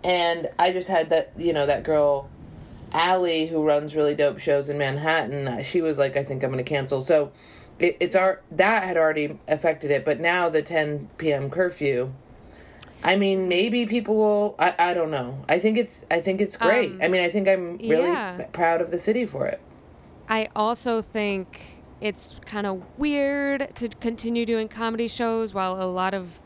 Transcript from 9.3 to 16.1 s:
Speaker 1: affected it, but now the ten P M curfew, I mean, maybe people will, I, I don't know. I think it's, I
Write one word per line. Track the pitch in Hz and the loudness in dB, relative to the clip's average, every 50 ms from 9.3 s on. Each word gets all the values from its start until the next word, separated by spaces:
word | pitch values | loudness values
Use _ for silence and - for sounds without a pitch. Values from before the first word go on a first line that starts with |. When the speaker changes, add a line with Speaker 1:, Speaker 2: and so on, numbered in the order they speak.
| 151 - - | -6 -10 -2
Speaker 1:
affected | - 151 147 - 170 156 156 156 143 | -2 -2 0 2 0 0 0 0 0
it, | 143 135 135 | 0 0 2
but | 156 147 - | 0 -2 0
now | 160 170 175 180 175 170 | 0 0 2 2 2 2
the | 156 156 151 | 2 0 0
ten | - 170 160 151 147 147 147 139 - - - | 0 0 0 0 0 -2 -6 -8 -12 -12 -4
P | 156 160 | 0 0
M | 143 135 139 139 | 0 0 -2 -4
curfew, | 143 170 185 180 175 - 151 143 131 123 127 127 131 - - - - - - - - - - - - - - - - - - | 0 0 0 0 0 -2 -2 0 0 0 -2 -4 -6 -14 -18 -20 -20 -20 -20 -20 -20 -20 -20 -20 -16 -16 -16 -16 -16 -4 0
I | 165 185 | 2 2
mean, | 202 202 196 190 190 185 | 4 4 2 2 0 0
maybe | 180 175 175 202 233 214 247 240 | 0 2 2 2 2 0 0 0
people | 208 214 240 208 202 214 | 0 -2 -2 0 0 2
will, | 214 214 208 208 208 208 208 - | 2 4 4 4 2 2 0 0
I, | - 160 180 - - | 2 0 0 2 2
I | 170 180 175 | 2 2 2
don't | 180 165 156 | 0 0 -2
know. | 156 135 123 123 131 135 139 | -2 -4 -4 -6 -8 -10 -2
I | - 156 180 | 0 0 2
think | 180 220 220 | 2 2 2
it's, | 226 240 - - - - | 2 0 -2 -4 -16 -4
I | - | -2